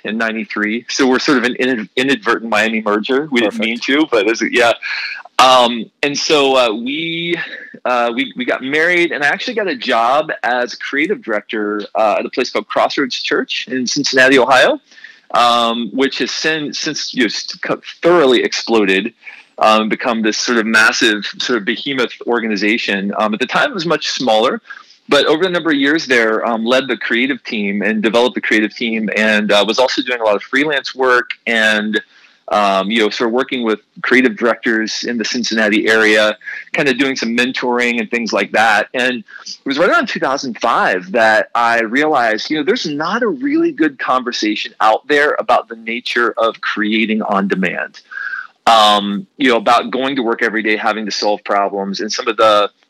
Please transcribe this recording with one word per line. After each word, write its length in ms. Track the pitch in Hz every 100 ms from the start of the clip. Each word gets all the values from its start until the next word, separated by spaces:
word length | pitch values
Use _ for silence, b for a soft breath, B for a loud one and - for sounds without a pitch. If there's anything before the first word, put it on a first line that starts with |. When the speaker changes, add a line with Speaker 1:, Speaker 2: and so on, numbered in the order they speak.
Speaker 1:
in 120 | 107 110
ninety-three. 720 | 113 110 104 107 104 117 -
So 180 | - 131
we're 120 | 127
sort 180 | - 131
of 80 |
an 120 | 120 120
in-, 340 | 127 120 101 -
inadvertent 520 | 135 123 101 107 113
Miami 320 | 107 110 110
merger. 480 | 107 104 107 131 156
We 120 | 123
Speaker 2:
Perfect. 100 | 107
Speaker 1:
didn't 140 | 110 113
mean 120 | 117
to, 260 | - 143 156
but 140 | 113
it 40 | 101
was, 160 | 117 110
yeah. 220 | 120 117 - B B B B B -
Um, 520 | 131 127 120 120 - -
and 140 | 147 139
so, 400 | - 151 135 131
uh, 180 | 120
we, 600 | 110 120 151 165 165 170 175 B B B B
uh, 260 | - 123 120
we, 180 | 117 135 -
we 100 | 123
got 160 | -
married, 500 | 131 151 165 175 170
and 100 | 123
I 40 | 143
actually 260 | 190 -
got 160 | 220 196
a 80 | 127
job 560 | 110 117 117 143 156 -
as 320 | 113 123 120
creative 460 | - - 139 165 156
director, 640 | 110 107 - 110 104 104 101
uh, 220 | 98 107 101
at 40 |
a 60 | 113
place 200 | - 123
called 180 | 110 -
Crossroads 520 | 127 117 - 139 -
Church 480 | - 147 262 - -
in 180 | 127 120
Cincinnati, 520 | 143 131 131 131 135
Ohio, 420 | 117 127 170 294 _ B B B B
um, 580 | - 120 120 117 117 113
which 260 | 131 135 -
has 100 | 123
sin-, 420 | - 160 156 143
since, 400 | - 160 139 -
you 120 | 127
know, 40 | 110
st-, 320 | - - -
co-, 220 | - - - -
thoroughly 440 | 170 175 135 120
exploded, 680 | 104 - - 113 98 95 113 - B B B -
um, 320 | 107 107 110
become 320 | 107 131 113
this 160 | 110 104
sort 180 | - 117
of 80 |
massive, 640 | 110 110 113 - 117 104 -
sort 320 | 98 - 120
of 80 | 98
behemoth 480 | 110 143 135 113 - -
organization. 840 | 120 110 101 104 117 - 101 98 -
Um, 160 | 107
at 60 | 107
the 60 | -
time, 240 | 180 285
it 40 |
was 100 | 214
much 240 | 165 151 -
smaller, 540 | - 123 110 127 233 B B B B -
but 200 | 143 -
over 180 | 156
the 60 | 185
number 200 | 175 160
of 60 | 143
years 300 | 139 160 131
there, 400 | 123 113 110 113
um, 180 | 113
led 240 | 113 131 135
the 80 | 117
creative 480 | - 117 131 127
team 380 | - 113 101 101
and 200 | 101 110
developed 340 | 107 117 123 123
the 40 |
creative 340 | - 110 107
team, 360 | - 117 110 104
and, 380 | 104 110 104 104
uh, 100 | 104 101
was 100 | 113
also 220 | 127 -
doing 220 | 127 123
a 20 |
lot 120 | 110 101
of 60 |
freelance 520 | - 135 151 143 -
work 380 | 123 131 123 120 - -
and, 540 | 113 110 107 107 104 - b b b b
um, 440 | 104 101 98 95
you 80 | 117
know, 100 | 104
sort 160 | - 117
of 80 |
working 300 | 120 135 131
with 160 | 113 104 _ -
creative 340 | - 127 127 101
directors 680 | 113 110 120 110 107 -
in 160 | - 120
the 60 |
Cincinnati 640 | 107 123 110 113 107 107 107
area, 500 | 110 107 107 107 104 B B B
kinda 220 | - 147
doing 220 | 123 135 131
some 200 | 113 120
mentoring 600 | 123 123 123 120 120 120
and 100 | 107
things 240 | 120 107
like 200 | 104 104
that. 360 | 107 113 104 -
And 300 | 131 127 123 - B
it 200 | B B
was 140 | - 269
right 100 | 208
around 200 | 339 254
two 120 | 185
thousand 400 | 156 139 127 107
five 500 | 117 151 180 92 90
that 400 | 117 110 107 - 117
I 240 | 117 117
realized, 680 | 110 131 151 143 117 110 -
you 80 | 156
know, 60 |
there's 240 | 147 247 170
not 380 | 147 165 226
a 40 | 240
really 440 | 247 277 320 339
good 260 | 269 156 139
conversation 760 | - 127 120 117 107 104 - -
out 280 | 107 110 131
there 260 | 147 147 -
about 260 | 113 117 -
the 80 |
nature 600 | 113 113 120 - 120 113 110
of 220 | 113 -
creating 600 | - 107 107 110 104 110
on 280 | 101 98 98
demand. 520 | 92 90 82 - - - B B B B B
Um, 600 | - 113 104 104 101 101 - -
you 100 | -
know, 80 | -
about 340 | 110 120 120
going 240 | 123 135
to 80 | 135
work 180 | 113 117
every 220 | 117 107
day, 140 | 110 107
having 280 | 110 107 107
to 40 |
solve 320 | - 107 101
problems, 560 | - 101 98 98 98 92
and 120 | 104
some 160 | - 123
of 80 | 107
the, 340 | 110 104 98 _